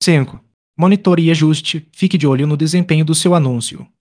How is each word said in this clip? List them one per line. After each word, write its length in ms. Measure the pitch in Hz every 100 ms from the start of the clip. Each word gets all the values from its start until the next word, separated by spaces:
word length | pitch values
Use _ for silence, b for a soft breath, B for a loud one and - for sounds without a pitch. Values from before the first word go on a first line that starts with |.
Cinco, 380 | 175 156 131 - _ _ _ -
monitore 440 | 180 202 196 175
e 80 | 165
ajuste. 580 | 160 156 151 - 160 -
Fique 280 | - 190 180
de 80 | 143
olho 200 | 135 151
no 100 | 147
desempenho 480 | 156 180 180 156
do 100 | 156
seu 200 | 156 180
anúncio. 520 | 175 135 120 - - - _